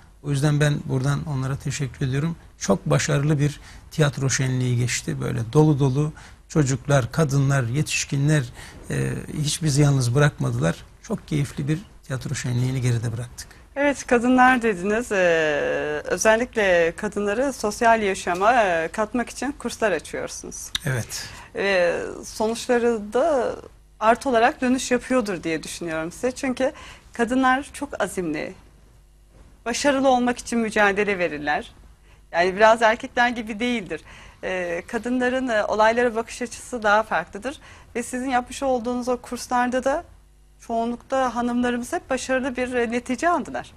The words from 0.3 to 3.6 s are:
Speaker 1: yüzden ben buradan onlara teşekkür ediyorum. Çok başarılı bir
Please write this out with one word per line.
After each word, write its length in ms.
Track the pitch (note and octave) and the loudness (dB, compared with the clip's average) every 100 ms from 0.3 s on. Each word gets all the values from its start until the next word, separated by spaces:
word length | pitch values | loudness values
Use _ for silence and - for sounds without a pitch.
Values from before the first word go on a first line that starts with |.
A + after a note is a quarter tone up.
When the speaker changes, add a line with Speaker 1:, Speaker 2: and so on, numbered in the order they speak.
Speaker 1:
yüzden 300 | C#3 D3+ D3 | 0 2 4
ben 140 | D3 D3 | 2 0
buradan 420 | C#3+ C3 C3+ C#3+ D#3+ | -2 -2 0 -2 -4
onlara 300 | C3+ C3 C3+ | -4 -4 -4
teşekkür 500 | C#3+ B2+ C3+ - C3+ | -6 -6 -6 -4 -2
ediyorum. 300 | C3+ E3 E3 - - | -2 -2 -6 -14 -8
Çok 280 | - F#3+ D#3 | -2 0 2
başarılı 520 | D3 - C#3+ D3 C#3+ | 0 2 0 2 2
bir 220 | C#3+ - | 0 -2